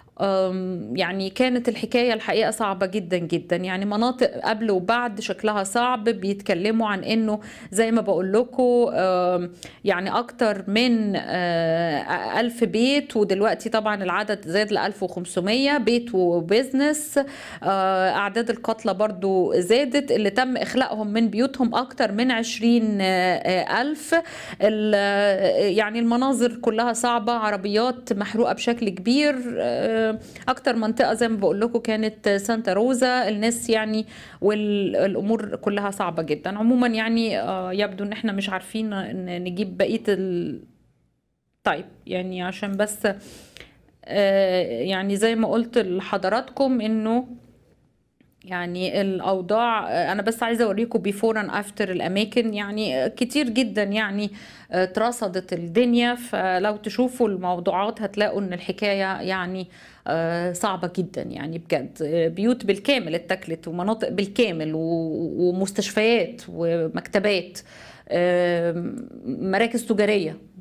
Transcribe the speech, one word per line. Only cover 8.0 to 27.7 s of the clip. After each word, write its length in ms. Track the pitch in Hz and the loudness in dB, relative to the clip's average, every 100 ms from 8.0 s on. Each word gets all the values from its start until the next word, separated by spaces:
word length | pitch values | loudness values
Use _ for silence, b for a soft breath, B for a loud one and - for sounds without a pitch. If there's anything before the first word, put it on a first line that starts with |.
بقول 320 | 208 175 190 | 2 0 2
لكم، 540 | 208 247 - 247 240 233 | 2 2 2 4 4 4
أم، 600 | - 185 180 180 180 175 B B B | 2 2 2 2 0 -2 B B B
يعني 260 | 196 175 190 | 0 0 0
أكتر 540 | 220 240 - 220 196 190 | -2 -4 0 0 0 0
من، 480 | 214 247 233 208 190 | 2 4 4 2 -2
آه، 1200 | - 180 175 170 165 165 170 143 - 160 101 170 | -2 -2 0 2 2 2 0 -2 -2 -4 -2 0
ألف 240 | 240 233 | 0 0
بيت، 520 | 214 208 254 285 285 226 | 0 2 4 2 0 0
ودلوقتي 520 | 196 190 214 - 220 | 2 2 2 0 -2
طبعا 340 | 220 214 202 | -2 0 -2
العدد 440 | 180 180 214 202 151 | -2 -2 -2 -4 -2
زاد 240 | 190 208 | 0 2
لألف 300 | 190 196 202 | 0 0 -2
وخمسمية 760 | 180 180 180 185 185 240 277 285 | -6 -6 -4 -2 0 2 2 2
بيت 360 | 226 240 240 | 4 2 2
وبزنس. 1040 | 185 175 175 170 214 262 262 294 294 - 285 277 B B B | 2 4 2 4 2 2 2 2 0 0 -2 -2 B B B
آه، 480 | - 196 190 185 185 | 0 2 2 4 2
أعداد 400 | - 202 208 233 | 2 0 0 -2
القتلى 440 | 233 - - 220 | -2 -2 -2 -2
برضو 600 | 185 214 180 190 190 175 | 0 0 0 0 2 4
زادت، 580 | 180 180 240 277 285 277 | 2 4 4 4 0 2
اللي 180 | - 202 | 2 2
تم 260 | 202 262 247 | 2 0 0
إخلاءهم 500 | - 254 262 220 214 | 0 0 0 -2 -2
من 220 | 220 226 | 2 2
بيوتهم 460 | 202 269 269 233 | 2 0 2 0
أكتر 380 | - 254 - 220 | 0 -2 0 0
من 180 | 202 254 | 2 2
عشرين 680 | 226 233 - 233 240 220 202 190 185 185 175 - 185 - 214 | 2 -2 0 4 4 4 2 2 4 4 2 2 0 2 0
ألف. 340 | 277 302 - 330 330 B B B | 0 -4 0 0 0 B B B
ال-، 1120 | 214 214 214 202 202 202 202 190 185 101 202 196 | 2 4 2 4 4 4 4 4 4 4 4 2
يعني 220 | 208 226 | 2 0
المناظر 580 | 233 240 269 233 240 233 | 2 2 2 2 0 2
كلها 360 | 233 220 240 | 0 2 0
صعبة، 400 | 233 240 240 226 | 2 0 2 0
عربيات 800 | 233 214 208 202 | 0 0 -2 0